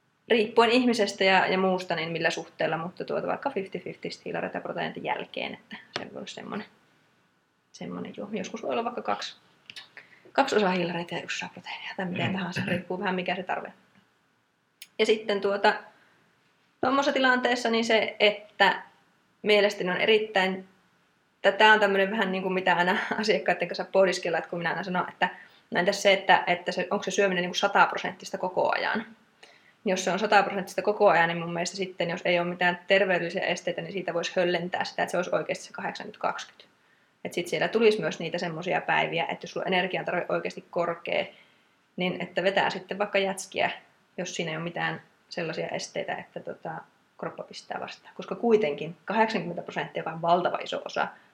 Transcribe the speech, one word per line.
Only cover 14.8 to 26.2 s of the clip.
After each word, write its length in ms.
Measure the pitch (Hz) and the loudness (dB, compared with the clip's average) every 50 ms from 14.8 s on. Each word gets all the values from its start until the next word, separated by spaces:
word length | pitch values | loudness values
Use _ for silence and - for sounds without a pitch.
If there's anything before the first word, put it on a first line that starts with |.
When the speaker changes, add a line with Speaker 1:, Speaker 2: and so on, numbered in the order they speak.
| - - _ - | -20 -18 _ 0
Speaker 1:
Ja 60 | 220 | 2
sitten 360 | 240 220 220 - - 202 202 | 2 2 2 0 -2 -2 0
tuota, 320 | 196 202 202 202 - - - - - - - _ _ _ _ _ _ _ _ _ _ _ _ _ _ _ _ _ | 0 0 0 4 4 4 4 4 -4 -14 -20 _ _ _ _ _ _ _ _ _ _ _ _ _ _ _ _ _
tommosessa 320 | - 254 269 277 277 294 277 | 0 2 2 4 2 2 2
tilanteessa 560 | 262 262 254 247 247 247 240 247 247 - 233 | 2 4 4 4 4 2 0 0 0 0 0
niin 160 | 226 226 226 | 0 0 2
se, 300 | 226 226 220 - - - - | 4 2 2 2 0 0 2
että 640 | 208 208 208 - - - _ - 196 185 180 - - - _ _ _ _ _ _ _ _ _ _ | 2 2 2 0 -6 -18 _ 4 4 4 4 2 -4 -14 _ _ _ _ _ _ _ _ _ _
mielestäni 480 | - 202 214 208 202 202 202 - - 185 | 0 4 4 6 4 4 2 0 -2 -2
on 80 | 185 - | 0 0
erittäin, 720 | - - 220 214 214 - - 190 185 190 190 190 - - _ _ _ _ _ _ _ _ _ _ _ _ _ _ - 196 196 - | 4 4 4 4 4 2 0 2 2 2 0 -4 -8 -14 _ _ _ _ _ _ _ _ _ _ _ _ _ _ 2 2 6 8
tää 160 | 214 214 214 | 10 10 10
on 60 | 208 | 10
tämmönen 320 | 208 196 196 196 190 190 | 8 4 4 2 2 2
vähän 200 | 214 226 196 185 | 2 0 0 0
niinku 180 | 185 190 190 185 | -2 -2 -2 -2
mitä 260 | 185 185 185 185 175 | -2 0 2 2 4
aina 220 | 170 175 185 196 214 - - | 4 4 2 2 0 0 -2
<laughs> 100 | - - | -2 -2
asiakkaiden 480 | 214 214 185 - - - 175 - 175 170 | 2 2 2 2 2 0 0 0 -2 -4
kanssa 180 | 202 - 180 - | -4 -6 -8 0
pohdiskellaan, 480 | - 190 190 180 180 180 - 180 165 165 | 4 6 6 6 4 0 -2 -2 -2 -2
että 100 | 165 - | -4 -4
kun 100 | - 170 | -8 -6
minä 100 | 170 165 | -4 -4
aina 140 | - 165 180 | -4 -4 -4
sanon, 260 | 196 180 185 - - | -2 -2 -2 -2 -4
että 200 | - - 185 180 - - - - - _ _ _ | -2 -2 -2 -2 -2 -6 -16 -20 -20 _ _ _
no 80 | - 180 | -2 2
entäs 220 | 175 190 190 - | 2 2 0 4
se, 120 | - 202 190 | 4 4 4
että, 300 | 190 | 4